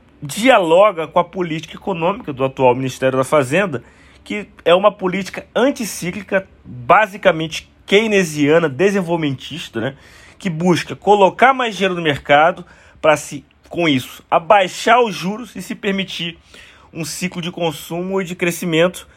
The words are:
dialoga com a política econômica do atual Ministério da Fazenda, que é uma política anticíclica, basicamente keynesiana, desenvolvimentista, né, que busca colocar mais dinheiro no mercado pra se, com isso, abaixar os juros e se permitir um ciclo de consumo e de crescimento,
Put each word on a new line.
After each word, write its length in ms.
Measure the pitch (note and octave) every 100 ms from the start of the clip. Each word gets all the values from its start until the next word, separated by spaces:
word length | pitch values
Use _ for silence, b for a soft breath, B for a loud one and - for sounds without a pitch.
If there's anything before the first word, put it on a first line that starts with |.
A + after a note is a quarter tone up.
| _ _
dialoga 880 | D3 G3+ B3 A#3+ E3+ E3+ G#3+ E3+ D3+
com 100 | F3+
a 60 |
política 520 | F3 F#3+ E3+ D#3 D#3 G3
econômica 560 | - F3 E3 - F3+
do 100 | C3
atual 320 | C3+ C3 C3 B2
Ministério 420 | C3 - C3 C3
da 60 |
Fazenda, 580 | C3 D#3 B2+ D#3+ G3+ B2 b b b b
que 280 | - G#3 G3 - -
é 100 | F3
uma 160 | G#3
política 560 | - F#3 F#3 F#3 - - -
anticíclica, 880 | B3+ C#4 G3+ - E3+ G#3 F#3+ G3 F#3+ _ -
basicamente 1040 | B2 A#2+ F3+ G#3+ G3 G3 D#3+ D#3+ - - _ -
keynesiana, 840 | G3 A3 G3+ F3 D3+ C#3+ D#3+ D#3+
desenvolvimentista, 1120 | B2+ G3 G3 E3+ E3+ D3+ C3 - C#3+ - A#2
né, 160 | A2 A#3 B B B B
que 120 | G3
busca 440 | D#3 F3+ D#3+ -
colocar 600 | C3+ - G#3 F#3+ - A#3+
mais 200 | C4+ A#3+
dinheiro 220 | F#3 F#3+ F3+
no 60 |
mercado 640 | D#3+ C3+ - C#3+ E3 F3+ F3+ b b b
pra 140 | D#3+ D3+
se, 300 | - C#3+ - _ _
com 180 | D#3+ E3+
isso, 340 | C3 - - _
abaixar 720 | D#3+ E3 G#3 F#3+ - - A#3
os 140 | A#3 D#3
juros 400 | E3+ G#3+ A#3+ -
e 60 |
se 120 | F3+
permitir 640 | - G#3 G3 F#3+ - E3+ E3 B B B B B
um 140 | D#3+ E3
ciclo 360 | - F3+ F3+
de 80 | F3
consumo 720 | E3+ E3+ D3 - E3+ F3+ F#3+
e 40 | F3
de 100 | F3+
crescimento, 720 | F3 E3+ F3+ D#3+ F3 F3+ -